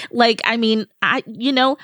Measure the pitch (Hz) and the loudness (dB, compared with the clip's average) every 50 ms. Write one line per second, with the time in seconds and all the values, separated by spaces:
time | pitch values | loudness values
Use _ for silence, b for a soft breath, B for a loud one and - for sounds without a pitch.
0 | B B - 240 240 233 226 - - - 226 233 226 220 220 220 - - _ - | B B 0 2 2 2 2 0 -2 -2 0 0 2 2 2 0 -2 -6 _ -4
1 | 202 151 247 269 - 247 220 196 233 277 269 254 262 269 294 - | -2 -2 -2 -2 -4 -10 -10 -6 -2 0 2 2 2 0 0 -4